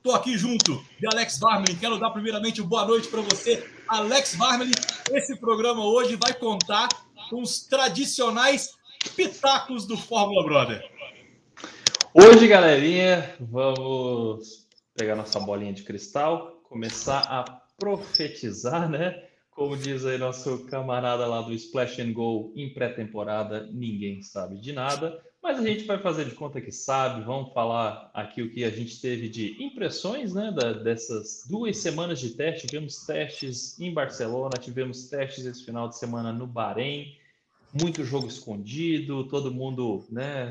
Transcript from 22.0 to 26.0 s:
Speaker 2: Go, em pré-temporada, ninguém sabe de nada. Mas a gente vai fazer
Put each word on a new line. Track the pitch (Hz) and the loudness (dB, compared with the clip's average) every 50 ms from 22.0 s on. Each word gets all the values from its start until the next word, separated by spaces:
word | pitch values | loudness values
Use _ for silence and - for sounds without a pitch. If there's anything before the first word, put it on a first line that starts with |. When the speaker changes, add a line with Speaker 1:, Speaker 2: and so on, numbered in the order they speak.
| 120 117 110 | -6 -6 -6
Speaker 2:
Go, | 117 117 117 113 107 107 - - | -4 -4 -4 -4 -4 -6 -8 -12
em | 147 143 135 - | -12 -12 -12 -6
pré-temporada, | - 131 117 - - 110 104 - 107 104 104 107 107 107 104 107 107 107 - | -6 -6 -6 -4 -8 -10 -10 -10 -10 -8 -6 -4 -6 -6 -6 -8 -10 -10 -12
ninguém | - 123 123 113 107 101 101 101 98 98 - | -12 -10 -8 -8 -8 -8 -8 -8 -10 -12 -14
sabe | - - 98 92 90 95 98 | -14 -12 -10 -10 -10 -12 -14
de | 110 135 | -14 -12
nada. | 147 135 127 135 139 143 156 165 160 - - - _ _ - | -10 -6 -6 -6 -4 -4 -6 -8 -8 -12 -16 -20 _ _ -6
Mas | 349 277 262 | -6 -4 -2
a | |
gente | 226 220 214 214 - | -2 -2 -2 -4 -4
vai | - 202 | -6 -6
fazer | 190 | -4